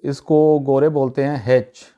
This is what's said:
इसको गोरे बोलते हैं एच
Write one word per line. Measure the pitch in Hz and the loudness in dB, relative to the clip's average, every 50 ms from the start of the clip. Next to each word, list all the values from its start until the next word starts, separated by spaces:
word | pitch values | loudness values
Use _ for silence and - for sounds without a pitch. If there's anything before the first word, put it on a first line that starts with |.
| _ | _
इसको | 143 143 135 - - 160 151 151 156 151 151 | -8 -10 -10 -4 0 2 2 4 4 2 0
गोरे | 139 135 139 135 139 156 | 0 0 0 2 2 0
बोलते | 156 147 139 131 127 - 139 | 0 0 -4 -4 -2 -4 -4
हैं | 139 147 139 107 123 127 | -4 -4 -6 -2 0 0
एच | 147 170 - _ - - - _ | 0 0 -2 _ -20 -20 -20 _